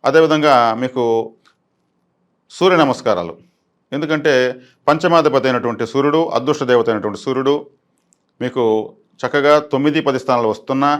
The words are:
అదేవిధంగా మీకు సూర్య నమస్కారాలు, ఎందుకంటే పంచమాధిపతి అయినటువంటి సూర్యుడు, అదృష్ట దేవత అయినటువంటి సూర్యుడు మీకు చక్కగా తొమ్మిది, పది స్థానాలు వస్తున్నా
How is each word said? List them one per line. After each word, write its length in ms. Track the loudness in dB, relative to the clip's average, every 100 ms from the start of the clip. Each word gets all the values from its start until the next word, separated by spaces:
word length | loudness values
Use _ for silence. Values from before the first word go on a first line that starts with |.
| 2
అదేవిధంగా 480 | 2 2 2 4 4 2 0
మీకు 220 | -6 -4 -2 -2 -4 _ _ _ _ _ _ _ _ _ _ _ _ 0
సూర్య 200 | 2 4
నమస్కారాలు, 520 | 2 0 -2 -2 -4 -12 _ _ _ _ _ -8
ఎందుకంటే 380 | -4 -2 2 2 0 -4 _ _ 0
పంచమాధిపతి 600 | 0 4 4 4 0 0
అయినటువంటి 340 | -2 -4 -6 -6
సూర్యుడు, 300 | -2 0 0 0 -2
అదృష్ట 260 | -2 -4 2
దేవత 180 | 2 2
అయినటువంటి 300 | -2 -6 -8 -6
సూర్యుడు 300 | -4 -2 -2 -6 _ _ _ _ _ _ _
మీకు 200 | -8 -2 0 -2 -4 _ _ _
చక్కగా 320 | -4 0 4 2 2
తొమ్మిది, 280 | -2 0 0 -2
పది 120 | -2
స్థానాలు 260 | 0 0 0
వస్తున్నా 380 | -4 -6 -2 0